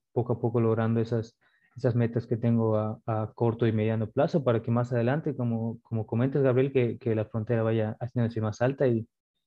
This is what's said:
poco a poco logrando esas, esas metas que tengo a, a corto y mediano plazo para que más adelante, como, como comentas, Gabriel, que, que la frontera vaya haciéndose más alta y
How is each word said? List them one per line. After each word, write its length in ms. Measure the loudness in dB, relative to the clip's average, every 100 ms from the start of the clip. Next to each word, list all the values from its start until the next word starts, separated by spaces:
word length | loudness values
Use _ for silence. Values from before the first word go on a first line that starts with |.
| _
poco 220 | -4 -2
a 60 | -2
poco 200 | 0 2
logrando 400 | 2 2 2 0
esas, 360 | 0 -2 -4 _ _ _ _ -4
esas 180 | 0 2
metas 300 | 0 0 -2
que 100 | -2
tengo 400 | 2 2 2 0
a, 220 | -2 -6 -4
a 260 | -4 -4
corto 320 | -2 -2 2 0
y 60 |
mediano 360 | 2 0 0 -2
plazo 340 | 0 2 2
para 180 | 2 0
que 80 | 0
más 220 | -2 0
adelante, 420 | 0 0 0 -2 -4
como, 440 | -2 -2 -4 -8
como 240 | -6 -6 -2
comentas, 360 | 0 0 2
Gabriel, 300 | 2 2 2
que, 260 | 2 0 -2
que 160 | -2
la 100 | -2
frontera 380 | -2 -4 -2 0
vaya 340 | 2 0 -2 -4
haciéndose 400 | -6 -2 -2 -2
más 220 | -4 0
alta 240 | -2 2 2
y 200 | 2 -2 _ _ _